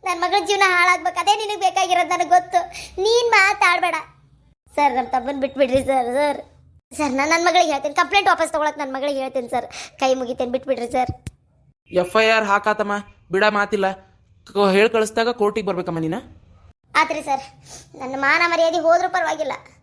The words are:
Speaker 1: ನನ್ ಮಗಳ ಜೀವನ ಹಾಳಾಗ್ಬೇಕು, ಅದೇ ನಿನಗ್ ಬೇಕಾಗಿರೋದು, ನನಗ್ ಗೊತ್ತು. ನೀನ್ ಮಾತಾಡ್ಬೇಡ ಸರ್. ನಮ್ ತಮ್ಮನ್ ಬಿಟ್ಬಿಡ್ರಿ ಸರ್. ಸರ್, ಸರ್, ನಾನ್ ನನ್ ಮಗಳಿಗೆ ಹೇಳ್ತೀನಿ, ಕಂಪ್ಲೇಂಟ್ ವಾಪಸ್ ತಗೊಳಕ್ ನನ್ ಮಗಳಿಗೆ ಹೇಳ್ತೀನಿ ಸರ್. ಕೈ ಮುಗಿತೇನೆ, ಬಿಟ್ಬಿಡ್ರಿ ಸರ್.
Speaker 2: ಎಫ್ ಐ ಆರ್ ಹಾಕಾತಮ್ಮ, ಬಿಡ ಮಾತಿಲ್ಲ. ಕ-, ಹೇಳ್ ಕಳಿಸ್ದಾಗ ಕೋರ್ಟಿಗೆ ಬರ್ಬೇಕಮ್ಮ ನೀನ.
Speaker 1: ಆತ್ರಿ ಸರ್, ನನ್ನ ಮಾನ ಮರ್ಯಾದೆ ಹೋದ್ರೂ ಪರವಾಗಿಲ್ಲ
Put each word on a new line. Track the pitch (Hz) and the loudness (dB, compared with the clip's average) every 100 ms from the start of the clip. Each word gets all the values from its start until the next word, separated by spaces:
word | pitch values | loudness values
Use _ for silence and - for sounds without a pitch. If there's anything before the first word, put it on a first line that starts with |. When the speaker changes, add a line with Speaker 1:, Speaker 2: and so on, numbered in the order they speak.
| 381 | -6
Speaker 1:
ನನ್ | 349 | -4
ಮಗಳ | 359 392 320 | 0 -2 0
ಜೀವನ | 403 392 | 0 2
ಹಾಳಾಗ್ಬೇಕು, | 359 359 359 349 349 | 4 2 2 -2 -2
ಅದೇ | - 427 | 0 0
ನಿನಗ್ | 427 403 | 0 -2
ಬೇಕಾಗಿರೋದು, | 370 370 370 349 339 | 0 0 0 0 2
ನನಗ್ | 359 349 | 0 4
ಗೊತ್ತು. | 359 359 349 339 - - - | 2 4 -2 -2 -12 -16 -4
ನೀನ್ | 392 480 466 | 2 2 4
ಮಾತಾಡ್ಬೇಡ | 440 392 415 381 359 339 320 311 _ _ _ _ _ _ - | 4 4 4 2 2 0 -4 -10 _ _ _ _ _ _ 0
ಸರ್. | 285 | 2
ನಮ್ | 247 247 | 2 -2
ತಮ್ಮನ್ | 254 240 277 | -4 -4 -4
ಬಿಟ್ಬಿಡ್ರಿ | 262 269 269 262 | -6 0 2 2
ಸರ್. | 254 269 240 | 0 -2 0
ಸರ್, | 247 294 277 - _ _ _ _ - | 0 0 -2 -10 _ _ _ _ -6
ಸರ್, | 294 | -2
ನಾನ್ | 254 294 | 0 0
ನನ್ | 330 349 | 2 4
ಮಗಳಿಗೆ | 349 339 | 4 2
ಹೇಳ್ತೀನಿ, | 277 285 294 | 0 -4 -2
ಕಂಪ್ಲೇಂಟ್ | 339 403 392 | 2 2 2
ವಾಪಸ್ | 339 320 | 2 0
ತಗೊಳಕ್ | 320 302 294 | 0 -2 -4
ನನ್ | 277 | -6
ಮಗಳಿಗೆ | 269 277 277 | -4 -4 -4
ಹೇಳ್ತೀನಿ | 262 262 240 | -4 -6 -4
ಸರ್. | 254 233 - - _ | -6 -6 -12 -16 _
ಕೈ | 269 | 0
ಮುಗಿತೇನೆ, | 262 247 254 247 | 0 -2 -6 -4
ಬಿಟ್ಬಿಡ್ರಿ | 254 262 247 240 | -4 -2 -4 -2
ಸರ್. | 254 254 - - _ _ _ _ _ _ | -2 -2 -6 -12 _ _ _ _ _ _
Speaker 2:
ಎಫ್ | 180 180 220 | -2 0 2
ಐ | 220 | 4
ಆರ್ | 220 | 2
ಹಾಕಾತಮ್ಮ, | 214 202 208 214 202 202 202 - _ | 2 0 2 -2 -2 -4 -8 -20 _
ಬಿಡ | 185 208 | 2 2
ಮಾತಿಲ್ಲ. | 208 202 208 190 | 2 0 0 -2
ಕ-, | 190 - _ _ _ - 196 202 | -4 -14 _ _ _ -8 2 4
ಹೇಳ್ | 190 220 | 6 4
ಕಳಿಸ್ದಾಗ | 226 220 220 226 | 2 0 0 -2
ಕೋರ್ಟಿಗೆ | 240 208 214 196 | 0 0 0 -4
ಬರ್ಬೇಕಮ್ಮ | 180 180 170 | -4 -4 -4
ನೀನ. | 160 190 - - _ - - _ _ - | -4 -6 -10 -20 _ -20 -20 _ _ -2
Speaker 1:
ಆತ್ರಿ | 311 302 | 0 -2
ಸರ್, | 302 269 - _ - - - - | -4 -6 -6 _ -20 -20 -20 -14
ನನ್ನ | 262 269 | -10 -4
ಮಾನ | 277 320 339 | 0 0 0
ಮರ್ಯಾದೆ | 339 330 339 | 2 0 2
ಹೋದ್ರೂ | 320 339 359 | 2 2 2
ಪರವಾಗಿಲ್ಲ | 370 330 302 294 - - _ | -2 -4 -4 -6 -8 -12 _